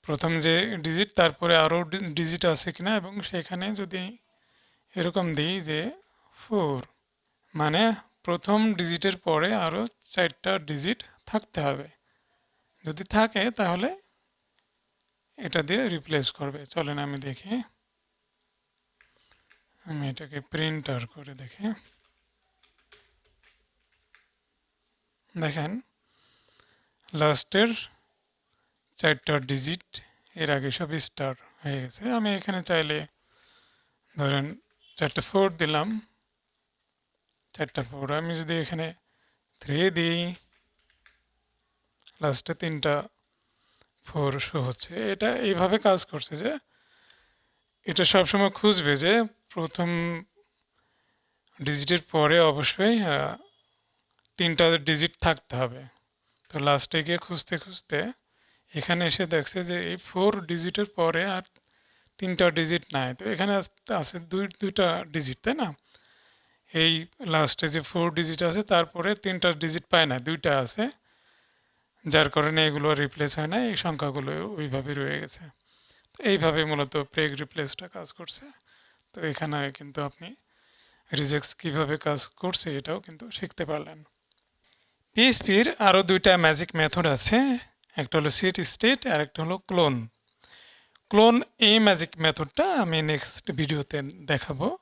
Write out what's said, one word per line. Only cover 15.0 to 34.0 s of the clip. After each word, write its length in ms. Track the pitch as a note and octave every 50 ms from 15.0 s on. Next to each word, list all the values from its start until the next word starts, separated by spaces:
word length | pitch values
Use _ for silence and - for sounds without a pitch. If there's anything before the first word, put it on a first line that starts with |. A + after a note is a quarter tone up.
| _ _ _ _ _ _ _ - B3+
এটা 140 | D#3 - F3 D3+ C#3+
দিয়ে 140 | F3+ A3+ C4+ A3 F3
রিপ্লেস 320 | D#3+ - - D#3 D3 C3 - - -
করবে। 220 | D3+ C#3 C3+ D3 C#3+ - -
চলেন 240 | E3+ D#3 C#3+ D3 C#3+ C#3+
আমি 120 | C#3+ C#3 C#3 C#3 C#3
দেখি, 240 | C3 - - F#3+ A3 B3+ A3+ - _ _ _ _ _ _ _ _ _ _ _ _ _ _ _ _ _ _ _ _ _ _ _ _ _ _ _ _ _ _ _ _ _ _ _ _ _ _ _ _ _ _ _ F3
আমি 160 | D#3 D3 C#3+ C#3
এটাকে 260 | C3 - D#3 C3+ D3+ C#3+ C3 _
প্রিন্টার 480 | - D#3 D#3 D#3+ D#3 D#3 C#3+ - C3+ B2 A#2 - _
করে 180 | D3+ C#3+ C3+ C#3 B2+
দেখি। 200 | C3+ B2 - - G3+ A3 G#3+ - - - _ _ _ _ _ _ _ _ _ _ _ _ _ _ _ _ _ _ _ _ - _ _ _ _ _ _ _ _ _ _ _ _ _ _ _ _ _ _ _ _ _ _ _ _ _ _ _ _ _ _ _ _ _ _ _ _ _ _ _ _ _ _ _ _ _ _ _ _
দেখেন 360 | E3+ D#3+ D3+ C#3+ E3 D3 D#3 G3+ B3 - _ _ _ _ _ _ _ _ _ _ _ _ _ _ _ - _ _ _ _ _ _ _ _ - - D3+
লাস্টের 500 | D3+ D3+ D3 C3+ - _ - F#3+ G#3+ A#3 A3+ - - - _ _ _ _ _ _ _ _ _ _ _ _ _ _ _ _ _ _ _ _ _ -
চারটা 360 | - D#3+ D3+ C3 _ - D3+ C#3+ C3 B2+
ডিজিট 360 | C#3 C3+ B2+ D3 F3 F3 - _ - - - _ _ _ _ - _ F3
এর 80 | D#3+ D3 D3
আগে 140 | C#3 C3 C#3 B2+ -
সব 120 | F3 D3 D#3 D#3+ -
স্টার 280 | - _ - C#3+ C3+ C3 _ - - _ _
হয়ে 180 | - D3 C#3 C3+
গেছে। 200 | B2+ B2+ - - G3+ A#3+ B3 A#3
আমি 100 | G#3+ G#3 G3+ F#3+
এখানে 220 | - - F#3+ F#3 F3 -
চাইলে 280 | F3+ E3 D#3+ D3+ D3+ D3+ D3+ - _ _ _ _ _ _ _ _ _ - _ _ _ _ _ _ _ _